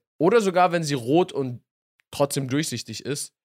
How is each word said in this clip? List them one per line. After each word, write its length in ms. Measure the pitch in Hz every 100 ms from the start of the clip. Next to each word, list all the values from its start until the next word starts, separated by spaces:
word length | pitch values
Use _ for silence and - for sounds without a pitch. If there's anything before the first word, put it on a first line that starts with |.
| _ -
Oder 220 | 170 233
sogar, 320 | 196 180 180
wenn 100 | 170
sie 120 | 151
rot 360 | 139 113 165 180
und 320 | - 131 123 _ _ _ _ _
trotzdem 380 | - 143 143 131
durchsichtig 560 | 139 - 117 - 110
ist 300 | - 147 - _